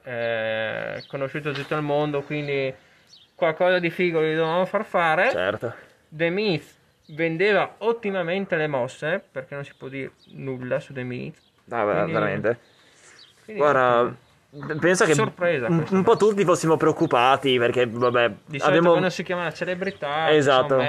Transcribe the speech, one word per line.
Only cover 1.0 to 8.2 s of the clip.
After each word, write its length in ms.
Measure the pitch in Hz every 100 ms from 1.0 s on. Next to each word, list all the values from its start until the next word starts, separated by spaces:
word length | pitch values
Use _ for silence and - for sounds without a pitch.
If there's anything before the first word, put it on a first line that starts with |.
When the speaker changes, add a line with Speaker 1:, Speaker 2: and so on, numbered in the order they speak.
| -
Speaker 1:
conosciuta 420 | 139 135 156 147
in 60 | 139
tutto 200 | 139 151
il 60 |
mondo, 400 | 147 147 151 143
quindi 500 | 143 151 143 139 135 131 _ _ _ - _
qualcosa 460 | - 165 160 180 180
di 100 | 170
figo 320 | 165 180 160
gli 140 | 156 156
dovevamo 300 | 160 175 185
far 180 | 196 -
fare. 440 | 185 170 156 233
Speaker 2:
Certo. 420 | - 92 107 117 - - _ _
Speaker 1:
The 200 | 156 170
Miz 480 | 185 214 151 - _ _ _ -
vendeva 640 | 156 165 160 208 190 139 -
ottimamente 760 | 220 233 208 190